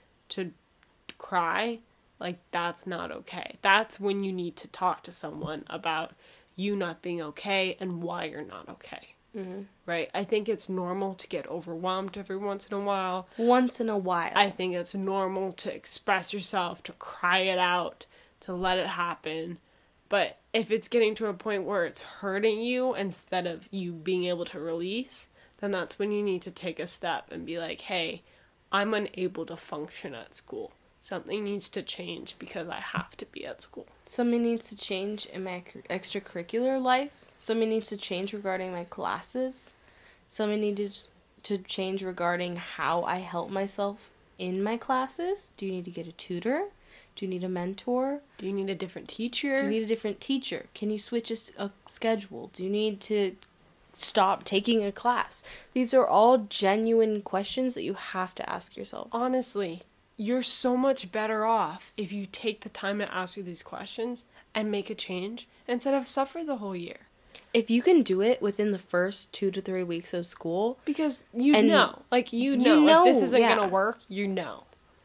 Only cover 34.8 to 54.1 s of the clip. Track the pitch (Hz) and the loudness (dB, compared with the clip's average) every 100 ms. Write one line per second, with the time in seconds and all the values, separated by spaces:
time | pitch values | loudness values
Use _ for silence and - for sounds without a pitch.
34.8 | - 190 202 214 - 190 185 180 - - | -6 -4 -4 -6 -8 -8 -8 -8 -12 -16
35.8 | - 180 - 196 - 175 170 226 254 269 | -8 -6 -6 -8 -8 -10 -4 0 2 2
36.8 | 254 254 285 - - - - 226 220 220 | 4 2 2 -8 -20 -10 -2 2 4 2
37.8 | 220 202 - 175 196 208 196 185 185 180 | -2 -8 -4 -4 -4 -4 -4 -2 -4 -6
38.8 | 175 - - 175 - 254 262 262 - - | -8 -6 -4 -4 -4 -4 -4 -6 -16 -18
39.8 | - - - - - - 208 214 208 202 | -20 -20 -20 -20 -14 -4 -2 0 0 -2
40.8 | 202 - - _ _ _ - 202 185 - | -4 -6 -14 _ _ _ -6 -4 -4 -4
41.8 | 190 196 185 180 175 175 180 175 - - | -2 -2 -4 0 0 2 -2 -4 -8 -2
42.8 | 143 170 - 185 180 175 175 190 196 - | 0 2 0 -2 -2 -4 -2 -2 -4 -2
43.8 | 202 208 - _ _ - 185 185 208 233 | -4 -4 -16 _ _ -8 -4 -2 -2 -2
44.8 | - 254 262 - 359 403 - - 196 185 | 0 0 0 -4 -4 -4 -8 -8 -6 -6
45.8 | 180 175 165 - - 175 220 294 403 _ | -8 -10 -12 -12 -8 -4 0 -2 -2 _
46.8 | - - - - 190 180 185 180 180 202 | -20 -20 -20 -8 -4 -4 -2 -2 -4 -6
47.8 | - 247 269 285 - - 196 196 196 180 | -2 0 0 -4 -8 -8 -4 -2 -2 -4
48.8 | 185 - - - 240 - 285 269 208 220 | -6 -10 -12 -6 -4 -2 0 2 2 0
49.8 | 220 220 214 196 - 269 - 170 - - | 0 0 -2 -4 -2 -2 -2 -8 -8 -6
50.8 | 208 208 - 233 226 226 - - 202 - | -2 -2 -2 -4 -2 -6 -8 -6 -8 -8
51.8 | - - 226 220 202 117 - - 185 208 | -10 -2 0 0 -2 -12 -12 -6 -2 0
52.8 | 214 202 - 208 190 190 - _ _ _ | 0 -2 -2 0 0 -2 -20 _ _ _
53.8 | _ - - | _ -4 2